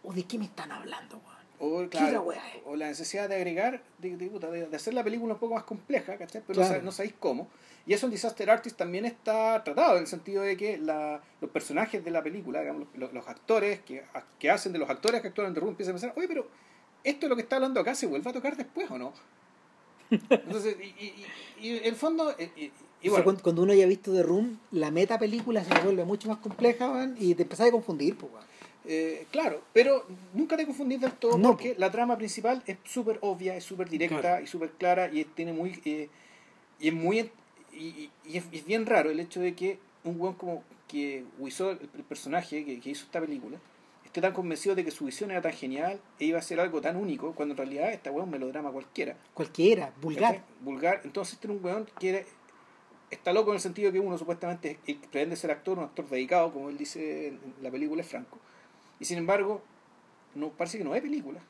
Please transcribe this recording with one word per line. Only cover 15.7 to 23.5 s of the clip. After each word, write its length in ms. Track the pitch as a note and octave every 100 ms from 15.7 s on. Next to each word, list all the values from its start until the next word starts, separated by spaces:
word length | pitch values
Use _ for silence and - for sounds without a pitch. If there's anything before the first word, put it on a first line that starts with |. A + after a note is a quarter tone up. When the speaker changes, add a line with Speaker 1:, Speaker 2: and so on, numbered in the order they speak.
Speaker 2:
empiezan 260 | E3+ F#3 F3+
a 20 |
pensar, 140 | A#3+ D4
"Oye, 100 | F4+
pero 180 | D#4 - - - - _ _
esto 200 | C4 C#4+
es 60 | D#4
lo 60 | A#3+
que 60 |
está 140 | A3+ C4
hablando 240 | C4 B3+
acá, 140 | G3
¿se 120 | C4+ G#3
vuelve 220 | C#3+ A#3+
a 40 |
tocar 200 | B3+ C4+ D4
después 340 | - E4 F#4
o 80 | B2+
no?". 160 | B2 - - _ _ _ _ _ _ _ -
Speaker 1:
<laughs> 0 |
Speaker 2:
Entonces, 680 | A#3 - A3+ E3 G#3 G#3+ G3
y, 60 | G3 G3
y, 220 | G#3 G3 G3 - - -
y, 60 | A3
y 80 | A#3
en 60 | A3
el 100 | A#3
fondo, 340 | D#4 D#4+ D#4 -
eh, 120 | E3 D3+
eh, 140 | D3 - - _
Y 60 | F#3
Speaker 1:
O 20 |
sea, 80 | G3
Speaker 2:
bueno. 20 |
Speaker 1:
cuan-, 180 | F3 F#3+
cuando 200 | F3